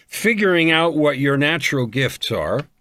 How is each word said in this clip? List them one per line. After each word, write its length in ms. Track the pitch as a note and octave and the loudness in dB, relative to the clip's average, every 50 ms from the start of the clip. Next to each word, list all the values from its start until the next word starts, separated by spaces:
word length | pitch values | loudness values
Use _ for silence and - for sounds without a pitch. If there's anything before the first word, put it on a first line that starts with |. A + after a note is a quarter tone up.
| _ | _
figuring 640 | _ - - - G#3+ A#3 G3+ G#3 F#3+ F3+ E3+ E3 E3 | _ -8 -4 -2 0 0 2 2 2 2 2 2 2
out 240 | D#3+ D#3+ E3 E3+ - | 2 2 2 0 2
what 240 | D3+ D3+ D3 C#3 C3 | 2 2 2 2 2
your 180 | C#3 C#3 C#3 | 0 0 2
natural 500 | C#3 C#3+ D3 E3 E3+ - - D3 C3+ B2 | 2 2 0 0 -2 -2 -2 -2 -2 -2
gifts 440 | A2+ G#2 C3+ C3+ A#2 - - - - | -2 -2 -2 -2 -2 -4 -6 -6 -6
are. 380 | A#2 F2+ D2+ D#2+ G2+ C3 D3 - _ _ | -4 -4 -2 -2 -4 -4 -6 -8 _ _